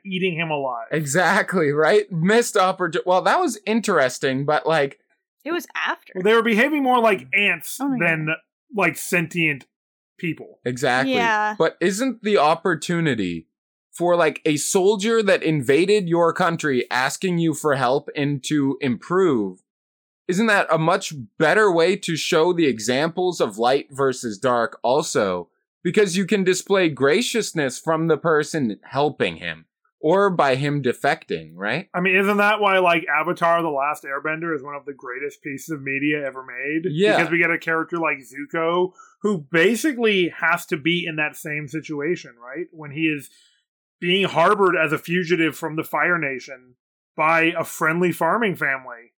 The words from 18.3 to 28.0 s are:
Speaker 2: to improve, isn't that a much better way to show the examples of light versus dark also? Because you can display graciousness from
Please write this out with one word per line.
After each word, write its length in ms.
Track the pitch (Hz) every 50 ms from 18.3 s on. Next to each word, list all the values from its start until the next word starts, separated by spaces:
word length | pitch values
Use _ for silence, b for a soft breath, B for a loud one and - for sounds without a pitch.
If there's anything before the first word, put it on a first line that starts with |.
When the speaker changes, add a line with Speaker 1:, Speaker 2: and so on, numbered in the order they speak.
| 143 131 -
Speaker 2:
to 340 | - 156 147 139 135 139 -
improve, 800 | - 131 120 95 - - 170 185 190 180 135 113 101 95 92 - _ _ _ _ _ _ _ _ _ _ _ _ _ -
isn't 180 | 180 180 233
that 200 | 226 208 196 - -
a 80 | 160 160
much 340 | 160 165 185 202 - - 160 139 117 - _ -
better 320 | 160 151 175 214 220 202
way 260 | 170 170 165 180 202
to 200 | - - - 165
show 360 | 143 - - 175 156 160 180 180
the 100 | 170 165
examples 720 | 139 117 110 104 113 123 131 156 165 165 185 185 180 165 -
of 180 | 170 120 95 104
light 300 | 113 123 139 143 - -
versus 480 | 139 127 139 135 127 - - 120 104 95
dark 400 | - 131 123 120 113 110 - - -
also? 640 | 117 127 151 165 - - 135 107 95 90 90 87 - _ _ _ _ _ _ -
Because 320 | 175 175 214 208 190 165
you 80 | 196 196
can 180 | 160 214 202 185
display 440 | 175 180 180 - - 196 190 180 165
graciousness 920 | 143 120 135 139 156 208 247 - - 233 202 - - 165 143 131 123 -
from 280 | - 165 165 160